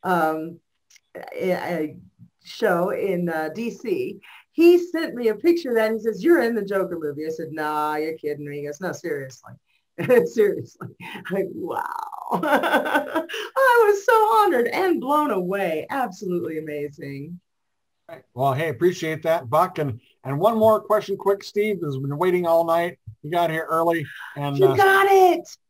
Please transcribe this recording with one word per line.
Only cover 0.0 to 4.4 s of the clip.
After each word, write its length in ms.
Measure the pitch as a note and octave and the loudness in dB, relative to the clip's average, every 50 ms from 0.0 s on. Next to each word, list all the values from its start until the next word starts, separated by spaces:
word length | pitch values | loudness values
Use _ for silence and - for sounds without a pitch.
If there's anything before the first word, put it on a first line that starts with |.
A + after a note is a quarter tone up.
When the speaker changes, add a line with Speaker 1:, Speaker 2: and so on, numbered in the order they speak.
| - | -2
Speaker 1:
um, 560 | F#3+ F3+ E3+ D#3+ D#3+ D#3 D#3 D#3 E3 E3+ E3+ _ _ _ _ _ _ _ _ _ _ _ F3+ - - - | 0 0 0 0 0 -2 -4 -6 -10 -12 -16 _ _ _ _ _ _ _ _ _ _ _ -18 -16 -14 -8
a, 160 | - D#3+ F#3 | -6 -2 -2
a 460 | F3+ - - D3 F3+ D#3+ D#3 D3+ F3 F3+ - - _ _ - _ _ _ _ | -2 -2 -4 -6 -4 -4 -4 -6 -8 -14 -20 -20 _ _ -20 _ _ _ _
show 480 | - - - A3+ G#3 F3+ E3+ F3 G3 | -20 -10 -2 0 2 2 2 0 -2
in, 360 | - - - G3 F#3+ F3 F3 E3+ | -2 -4 -2 -2 -2 -2 -2 -2
uh, 200 | E3 D#3 D#3 D#3 D3+ | -2 -4 -4 -6 -6
D 140 | G3+ A#3 A#3 | -6 -6 -8
C. 480 | - - - A#3 F#3 - - - G3+ - _ - - - | -8 -8 -4 -4 -4 -4 -4 -8 -8 -12 _ -20 -20 -20